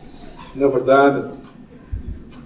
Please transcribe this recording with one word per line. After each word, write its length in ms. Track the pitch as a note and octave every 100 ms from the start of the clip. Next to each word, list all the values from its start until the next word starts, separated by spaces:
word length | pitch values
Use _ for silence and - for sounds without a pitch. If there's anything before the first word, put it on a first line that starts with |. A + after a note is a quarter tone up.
| - - - - - C3
Na 120 | C#3
verdade, 680 | B2 C3 C#3 C#3+ C3 G#2+ - - - - - - - - - - -